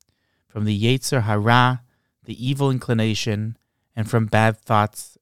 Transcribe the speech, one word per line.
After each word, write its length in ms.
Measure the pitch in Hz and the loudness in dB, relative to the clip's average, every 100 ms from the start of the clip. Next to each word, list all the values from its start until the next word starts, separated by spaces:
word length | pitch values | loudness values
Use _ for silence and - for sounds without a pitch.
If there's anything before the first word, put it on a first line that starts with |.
| _ _ _ _ _ | _ _ _ _ _
from 200 | 107 107 | -6 -2
the 120 | 101 | 0
Yetzer 440 | 113 135 - 135 | 2 0 0 -2
Hara, 580 | 107 104 110 123 123 127 _ _ _ _ | 0 0 4 4 4 0 _ _ _ _
the 240 | - 110 127 | -16 -8 -4
evil 240 | 139 139 | -2 0
inclination, 840 | 127 - 113 110 104 117 104 110 113 _ _ _ | 0 -2 0 0 -2 -4 -4 -6 -10 _ _ _
and 160 | 113 107 | -8 -2
from 160 | 117 107 | 0 2
bad 320 | 110 110 110 | 2 2 0
thoughts, 580 | - 107 104 - - _ | 0 0 0 -4 -20 _